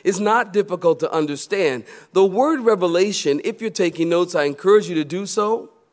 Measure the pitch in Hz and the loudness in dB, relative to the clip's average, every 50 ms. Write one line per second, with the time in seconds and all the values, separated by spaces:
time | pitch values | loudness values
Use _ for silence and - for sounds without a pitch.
0 | - 185 196 185 208 208 220 240 233 208 180 208 185 160 180 175 - 165 160 - | -2 -2 -2 0 0 0 2 0 0 0 -2 -2 -2 -2 -6 0 0 0 2 2
1 | 156 - - 160 156 147 143 139 - - 202 196 180 143 123 117 104 - - - | -2 -2 -2 -2 -2 -2 -4 -8 -8 -6 -2 0 0 0 -2 -4 -8 -14 -20 -20
2 | - _ - 185 190 196 180 220 262 311 320 269 226 226 214 180 180 170 170 180 | -20 _ 2 2 2 4 4 2 2 2 0 0 2 2 2 2 2 0 2 2
3 | 190 208 190 - - 147 139 147 - 220 220 - 226 214 220 - 180 170 151 160 | 0 0 -2 -2 0 0 0 0 -2 -4 -6 -4 -8 -6 -2 -2 -2 -2 0 -2
4 | 165 170 170 175 180 175 180 160 147 143 139 - - 190 208 214 180 170 175 156 | -2 0 2 0 0 0 0 -2 -2 -2 -4 -2 2 4 6 6 4 2 -2 -4
5 | 151 135 165 190 202 - - 220 208 214 226 240 - - _ _ _ _ | -4 -4 -6 -8 -6 -4 -2 -2 0 0 -2 -4 -6 -14 _ _ _ _